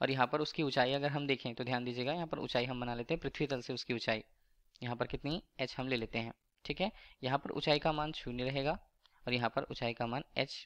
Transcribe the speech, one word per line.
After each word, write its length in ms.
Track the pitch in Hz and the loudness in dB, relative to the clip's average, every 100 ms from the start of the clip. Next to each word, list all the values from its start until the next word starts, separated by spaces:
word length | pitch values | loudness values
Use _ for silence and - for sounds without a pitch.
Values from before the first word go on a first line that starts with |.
और 100 | 131 | 0
यहाँ 160 | 135 123 | 4 4
पर 140 | 151 | 4
उसकी 220 | 151 - | 0 0
ऊंचाई 300 | 143 135 127 | 2 4 4
अगर 160 | 143 143 | 4 2
हम 160 | 147 143 | 2 2
देखें 260 | 131 123 113 | 0 0 -4
तो 80 | |
ध्यान 220 | 123 123 123 | 0 0 0
दीजिएगा, 280 | 120 123 | -2 0
यहाँ 140 | 175 160 | -2 -2
पर 120 | - | -4
ऊंचाई 260 | 123 123 123 | 0 0 0
हम 160 | 123 | -2
बना 140 | 123 120 | -2 -2
लेते 180 | 117 | -2
हैं 80 | 165 | -2
पृथ्वी 260 | 139 - 143 | -2 -2 0
तल 140 | 131 | 0
से 120 | - | -2
उसकी 200 | 123 - | -6 -2
ऊंचाई, 300 | 120 - 110 - _ _ _ _ - | 0 2 0 -2 _ _ _ _ -8
यहाँ 140 | 123 117 | -4 -2
पर 120 | 123 | -2
कितनी? 340 | 139 143 160 - - | -2 -2 -4 -6 -6
एच 160 | 131 - | -4 -4
हम 100 | 131 | -2
ले 100 | 123 | -2
लेते 220 | 113 117 | -2 -4
हैं, 140 | 113 - _ _ - | -4 -8 _ _ -8
ठीक 160 | 143 | -2
है। 100 | 202 - - - | -2 -4 -16 -8
यहाँ 140 | 127 139 | 0 0
पर 140 | - | 0
ऊंचाई 280 | - 156 147 | 0 4 4
का 120 | 160 | 4
मान 180 | 151 151 | 2 -2
शून्य 300 | - - 120 | -4 -6 -2
रहेगा 340 | 127 139 139 180 - _ _ _ | -2 0 0 0 -6 _ _ _
और 100 | 127 | 0
यहाँ 160 | 123 117 | 2 2
पर 140 | 139 | 0
ऊंचाई 300 | - 113 120 | -2 -2 -2
का 120 | 120 117 | 0 -2
मान 160 | 127 - - | -2 -2 -2
एच 160 | 139 - | -2 -4